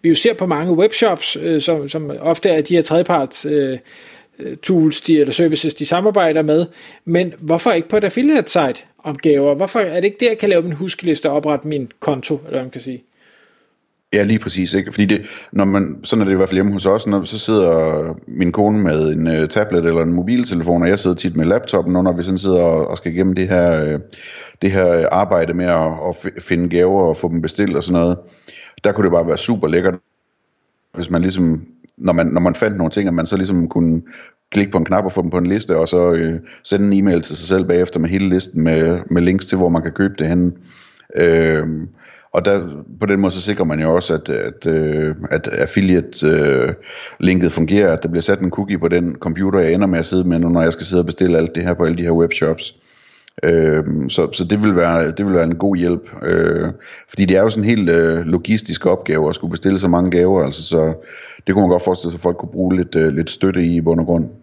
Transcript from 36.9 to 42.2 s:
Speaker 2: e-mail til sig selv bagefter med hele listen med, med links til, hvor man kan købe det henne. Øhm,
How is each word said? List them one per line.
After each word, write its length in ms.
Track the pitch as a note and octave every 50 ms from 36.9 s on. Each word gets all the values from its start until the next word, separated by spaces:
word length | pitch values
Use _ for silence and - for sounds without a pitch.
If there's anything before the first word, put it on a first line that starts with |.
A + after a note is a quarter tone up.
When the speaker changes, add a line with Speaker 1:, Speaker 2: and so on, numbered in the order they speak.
| G2 G2 G2
Speaker 2:
e-mail 180 | G2+ F2 E2+
til 160 | D#2+ - D2+
sig 100 | D#2 -
selv 180 | E2 F#2+ F#2+ F2+
bagefter 340 | E2+ F2 F2 F2+ F2+ - F2
med 100 | D#2+ E2
hele 200 | F#2 G2 G2 F#2+
listen 340 | F#2 F#2 F#2 - - D#2+ D#2+
med, 360 | E2 D#2+ D#2+ D#2+ D#2+ F2 F2 - -
med 100 | F2 F2
links 240 | F2 F2 F#2 F#2+ -
til, 120 | - -
hvor 120 | F#2+ F2+ E2+
man 120 | E2+ E2
kan 100 | D#2+ E2
købe 220 | D2+ - G2 G2 G2+ -
det 80 | D#2
henne. 240 | D#2 E2+ F2+ F2+ F2+ F2 - - - - - - - _ _ _ _ -
Øhm, 720 | - F2 E2+ E2 E2 E2 D#2+ D#2+ D#2 D#2 D#2+ D#2 D#2 D#2+ F#2 - _ - - - -